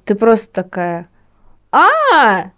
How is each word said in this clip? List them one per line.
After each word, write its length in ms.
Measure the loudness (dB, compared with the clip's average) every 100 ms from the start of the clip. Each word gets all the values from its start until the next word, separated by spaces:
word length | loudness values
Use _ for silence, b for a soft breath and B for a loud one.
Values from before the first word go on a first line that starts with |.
| -8
ты 100 | 0
просто 320 | 2 0 -2
такая: 560 | -10 -10 -8 -8 -8 -12 _ _ _ _ _ _
«А, 800 | 2 2 2 0 2 2 0 -6